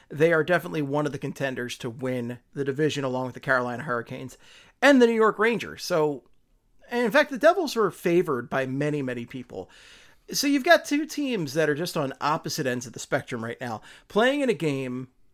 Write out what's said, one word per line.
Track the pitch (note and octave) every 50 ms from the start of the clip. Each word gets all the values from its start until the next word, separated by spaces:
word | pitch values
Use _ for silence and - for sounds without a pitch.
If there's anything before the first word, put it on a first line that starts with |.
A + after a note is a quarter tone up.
| - _
they | - C#3 D#3 E3+ E3
are | D#3+ D3+
definitely | D#3 F3+ D#3+ D#3 F#3 F3 D#3+
one | C#3+ C3+ C#3 D3 D3+
of | C#3+
the | C3+ C3+
contenders | - C3+ C3+ - D3 C3+ B2+ B2 B2 A#2+ - -
to | - B2
win | A2+ A#2+ B2+ B2+ B2+ B2 A#2+ A#2+ A#2+ A#2 - _ _
the | C#3+ C#3
division | C#3 C3 C#3 D#3 D3 C3 C#3+ C#3
along | C3 B2+ B2+ B2+
with | B2+ A#2+
the | C3
Carolina | - C#3+ C3 B2+ B2 B2 A#2+ A#2 -
Hurricanes | C#3 B2 A#2 A2+ - B2+ C3 C3 B2 - - - - - - - - _ _
and | - C#4 C#4+ B3+
the | A#3+
New | A#3 A#3
York | A3 A3 G#3 - -
Rangers. | G#3+ A#3 A#3+ F3+ A2+ D#2+ D2 D#3 -
So, | - F3+ D#3+ D3+ D3+ C#3+ - - _ - _ _ _ _ _ _ _ _ _ _ -
and | A#3+ A#3+ B3
in | A3+
fact, | F#3 D4 D4 -
the | C#4 A3
Devils | - D#4+ F#4 G4+ E4+ B3+ - A#3
are | G#3+ F3
favored | - - - F#3 E3+ F3 F3 D#3+ C#3 A#2+ A#2+ -
by | - C3+ C3+
many, | C3 C3 C#3 D3 D3+ D3 D3 C3+
many | B2+ B2 A#2+ A#2+ -
people. | - C3 B2 - - F#2+ F2 - - - - - - - - - - _ _ -
So | - - - C#4+
you've | C#4 C#4+ B3+
got | F4 E4+ D4+ -
two | - D4 D4 D#4
teams | - - D4 D4 C4 A#3+ G3 D#3+ C3+ B2+
that | E3 D#3 D3
are | D3
just | C#3 F3 E3 -
on | E3 C#3+ C3+ - -
opposite | - C#3+ D#3 D#3+ - D#3+ - - C#3+
ends | B2+ B2 B2+ A#2+ A#2
of | -
the | -
spectrum | - - D#3+ C3+ - - C3 A#2 A2+
right | A#2 - -
now, | C3 A#2+ A2+ A2 - - - - _ _
playing | - G3+ A#3 C4 C#4 D4
in | C#4 B3
a | G3
game | C#3+ E3 D3+ C#3 C3+ C3+ B2+ B2 B2+ C3 - _ _ _ _